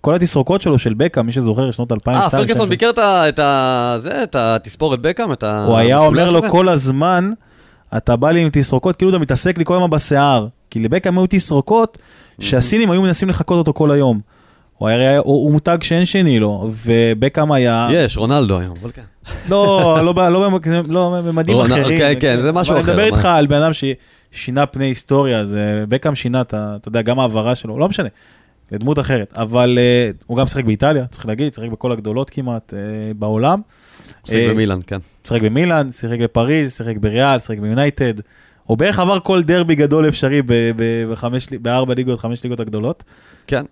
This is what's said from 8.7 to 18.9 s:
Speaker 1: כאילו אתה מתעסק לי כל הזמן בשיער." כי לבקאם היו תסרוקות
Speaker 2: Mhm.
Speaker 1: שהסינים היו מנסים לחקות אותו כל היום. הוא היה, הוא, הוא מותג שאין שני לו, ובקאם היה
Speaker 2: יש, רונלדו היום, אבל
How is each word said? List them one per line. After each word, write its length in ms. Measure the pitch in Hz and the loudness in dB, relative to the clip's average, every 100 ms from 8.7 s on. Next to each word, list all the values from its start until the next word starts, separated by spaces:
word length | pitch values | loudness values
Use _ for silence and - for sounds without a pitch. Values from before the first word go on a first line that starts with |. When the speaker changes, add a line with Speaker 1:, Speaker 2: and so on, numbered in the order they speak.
| 131 185 175 | 0 0 0
Speaker 1:
כאילו 140 | 185 | 2
אתה 80 | 185 | 2
מתעסק 380 | 147 127 185 170 | 0 -2 -2 -2
לי 80 | 165 | 0
כל 100 | 180 | 0
הזמן 140 | 180 | 2
בשיער." 580 | 151 - 139 143 123 107 _ _ | -2 0 2 4 2 -2 _ _
כי 100 | 113 | -4
לבקאם 380 | 113 180 185 180 | -2 0 0 0
היו 80 | 185 | 2
תסרוקות 680 | 196 - 143 - 220 226 - | 0 2 0 2 2 2 -4
Speaker 2:
Mhm. 460 | _ - _ - | _ -20 _ -12
Speaker 1:
שהסינים 480 | 101 127 120 214 220 | -2 0 2 2 2
היו 100 | 180 | 2
מנסים 280 | 190 165 190 | 2 0 -2
לחקות 280 | - - 175 | -2 0 0
אותו 160 | 160 | 0
כל 180 | - 151 | 0 2
היום. 280 | 143 135 110 - _ _ _ _ _ | 4 2 0 -4 _ _ _ _ _
הוא 120 | 107 | -2
היה, 280 | 117 131 143 | 2 2 2
הוא, 60 | - 139 | 2 2
הוא 80 | 147 | 2
מותג 260 | 151 170 170 | 0 0 -2
שאין 240 | - 170 180 | 0 0 0
שני 340 | 196 175 120 | 2 2 2
לו, 300 | 107 101 110 110 113 | 2 -2 -6 -6 0
ובקאם 680 | 117 117 110 135 160 151 | 2 2 2 -2 0 0
היה 360 | 139 123 113 120 | 2 2 0 0
Speaker 2:
יש, 260 | 165 127 117 | 2 0 -2
רונלדו 420 | 113 143 113 95 | 0 2 2 0
היום, 160 | 90 87 | -4 -10
אבל 100 | 113 | -16